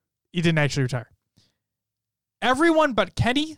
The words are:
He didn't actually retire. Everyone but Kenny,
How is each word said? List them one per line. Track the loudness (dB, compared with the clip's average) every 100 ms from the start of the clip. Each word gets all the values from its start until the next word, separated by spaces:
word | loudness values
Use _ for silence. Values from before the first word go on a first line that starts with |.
| _ _ _
He | -4
didn't | 0 0
actually | 0 -2
retire. | -4 -4 -12 _ _ _ _ _ _ _ _ _ _ _ _ -4
Everyone | 0 2 2 4 2
but | 0 -2 0
Kenny, | -2 -2 -4